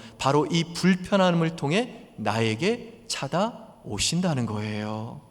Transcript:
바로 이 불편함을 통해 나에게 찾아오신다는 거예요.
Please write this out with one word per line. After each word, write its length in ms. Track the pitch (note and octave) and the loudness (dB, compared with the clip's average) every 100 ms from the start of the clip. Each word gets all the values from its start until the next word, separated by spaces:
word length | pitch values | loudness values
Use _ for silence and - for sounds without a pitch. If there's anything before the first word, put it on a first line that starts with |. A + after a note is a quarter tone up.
| - - | -14 -2
바로 280 | C3 D3 C#3+ | 2 4 4
이 180 | E3+ E3 | 0 0
불편함을 840 | - F3+ F#3 F#3 G3+ F#3 E3+ E3 E3 | 2 2 2 2 4 4 4 2 0
통해 500 | C#3+ F#3+ B3 - - - | 0 0 -2 -8 -18 -4
나에게 880 | G#2+ A2 A2+ A2 F#3 A#3+ - - - | 0 2 2 2 0 -2 -6 -16 -8
찾아오신다는 1400 | - C#3 F3 A3 - - - - G2+ - E3+ F#3 C3 A2+ | -6 -2 0 -2 -4 -18 -18 -8 -4 0 0 0 0 -2
거예요. 760 | G#2+ G#2+ G#2+ G#2+ G#2+ A#2 C#3 - | -2 -4 -4 -4 -6 -8 -12 -18